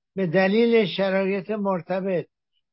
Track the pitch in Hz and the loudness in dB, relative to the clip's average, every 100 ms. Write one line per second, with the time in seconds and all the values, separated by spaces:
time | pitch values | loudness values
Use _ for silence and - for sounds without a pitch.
0 | _ 190 180 185 190 214 233 226 185 170 | _ -4 0 2 2 4 4 4 2 0
1 | 196 190 190 196 190 214 196 185 - 190 | -2 0 -2 -4 -4 -4 -2 -4 -4 -4
2 | 190 175 - _ _ _ _ | -2 -4 -4 _ _ _ _